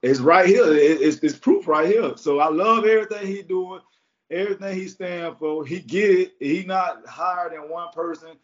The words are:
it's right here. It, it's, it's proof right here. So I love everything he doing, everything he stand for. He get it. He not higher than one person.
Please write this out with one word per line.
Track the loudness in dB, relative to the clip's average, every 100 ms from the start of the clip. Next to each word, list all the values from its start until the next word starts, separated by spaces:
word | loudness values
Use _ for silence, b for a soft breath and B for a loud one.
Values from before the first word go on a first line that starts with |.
it's | 2 2
right | 4 6 6
here. | 6 6
It, | 6 4 4
it's, | 2 0
it's | -4 -2
proof | 0 0 2
right | 0 2
here. | 2 0 -4
So | -2 0
I | 0
love | 0 2 2 4
everything | 2 0 -8 -8
he | -10
doing, | -6 -6 -6 -12 _ _ _ _ _
everything | -6 -6 -6 -8
he | -8 -10
stand | -10 -10 -8 -10 -8
for. | -6 -6 -8
He | -10
get | -6 -2 4
it. | 4 2 _
He | -4 -4
not | -2 -4 -4 -6 -16
higher | -8 -6 -4 -6
than | -10 -12
one | -12 -12
person. | -8 -8 -8 -16 -20